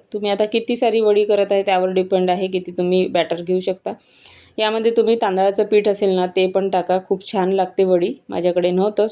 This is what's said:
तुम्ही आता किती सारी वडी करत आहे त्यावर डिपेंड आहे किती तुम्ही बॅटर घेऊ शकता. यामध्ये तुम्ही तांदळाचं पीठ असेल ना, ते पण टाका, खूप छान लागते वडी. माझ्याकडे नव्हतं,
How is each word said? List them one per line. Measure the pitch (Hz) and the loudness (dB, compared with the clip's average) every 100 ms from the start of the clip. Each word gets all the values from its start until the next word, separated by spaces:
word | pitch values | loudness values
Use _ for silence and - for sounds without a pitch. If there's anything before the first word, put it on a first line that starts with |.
| - | -10
तुम्ही | 214 202 | -6 -4
आता | 202 | -2
किती | 214 226 226 240 | 0 -2 -2 0
सारी | 240 220 | 0 2
वडी | 214 208 | 2 2
करत | 208 202 196 | 2 2 2
आहे | 196 | 0
त्यावर | 196 185 185 | 2 0 0
डिपेंड | 185 185 185 185 | 0 0 0 0
आहे | 180 190 | 0 -2
किती | 185 180 | -4 -6
तुम्ही | 180 180 185 185 | -4 0 0 0
बॅटर | 175 165 170 | 0 -2 -4
घेऊ | 170 185 | -4 -4
शकता. | 185 185 190 214 _ _ - - - - | -2 -6 -8 -12 _ _ -20 -20 -14 -4
यामध्ये | 214 220 226 233 | -2 0 0 2
तुम्ही | 214 233 | 2 2
तांदळाचं | 220 185 196 196 | 0 2 2 2
पीठ | 208 214 208 | 2 2 2
असेल | 196 196 | 0 0
ना, | 185 180 | 0 0
ते | 185 185 | 0 0
पण | 190 190 | 0 0
टाका, | 185 180 185 185 | -2 0 -2 -2
खूप | 190 - | -4 -4
छान | 208 185 | -2 0
लागते | 190 180 - | 0 0 0
वडी. | 190 180 185 277 - | 2 2 0 -4 -10
माझ्याकडे | 180 175 175 180 | -4 -2 0 0
नव्हतं, | 180 202 214 214 | 2 0 0 -2